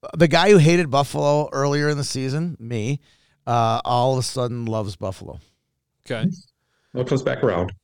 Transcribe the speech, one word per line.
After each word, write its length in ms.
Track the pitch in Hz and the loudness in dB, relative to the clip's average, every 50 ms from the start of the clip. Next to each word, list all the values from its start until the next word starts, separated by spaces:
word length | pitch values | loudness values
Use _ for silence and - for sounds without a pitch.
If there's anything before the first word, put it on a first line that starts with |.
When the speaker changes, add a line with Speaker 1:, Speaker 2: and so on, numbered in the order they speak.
| - - - | -16 -10 0
Speaker 1:
The 120 | 165 175 | 2 2
guy 240 | 156 139 165 175 202 | 4 4 2 6 8
who 60 | 208 | 8
hated 320 | 185 147 160 175 175 175 143 | 8 8 8 6 4 2 2
Buffalo 580 | 120 139 139 - - 147 147 147 147 147 151 - | 2 0 0 0 -2 -2 0 2 2 2 0 -2
earlier 380 | - 139 139 143 143 147 147 151 | -2 -2 0 0 0 0 0 0
in 80 | 151 | -2
the 60 | 143 139 | -2 -4
season, 540 | - - 131 131 131 131 151 165 175 147 - | -6 -6 -4 -4 -4 -4 -4 -4 -6 -8 -10
me, 400 | 113 113 120 110 104 120 143 143 _ _ _ _ _ _ _ _ _ | -10 -8 -6 -4 -4 -4 -4 -6 _ _ _ _ _ _ _ _ _
uh, 340 | 120 120 120 117 113 113 120 - | -2 0 0 2 2 0 -2 -2
all 280 | - 123 120 123 131 131 | 0 0 2 2 2 0
of 60 | 127 | 0
a 40 | 123 | -2
sudden 420 | - - 131 123 123 120 120 117 | -4 -4 -4 -4 -4 -6 -6 -6
loves 300 | 113 110 110 107 95 90 | -4 -4 -4 -4 -6 -8
Buffalo. 420 | _ 104 98 92 - 92 - - - - _ _ _ _ _ _ _ _ _ _ _ _ | _ -10 -10 -10 -10 -16 -16 -16 -18 -20 _ _ _ _ _ _ _ _ _ _ _ _
Speaker 2:
Okay. 240 | - 131 110 127 190 190 - - _ _ _ _ _ _ _ _ _ - | -10 -6 -4 -2 -4 -4 -6 -16 _ _ _ _ _ _ _ _ _ -6
Speaker 3:
Well, 100 | 127 127 | -6 -2
it 40 | - | 0
comes 140 | 147 131 135 | -2 -2 0
back 200 | 135 127 - - | -2 -2 0 0
around. 280 | 120 92 87 90 95 - _ | 0 0 0 -2 -4 -6 _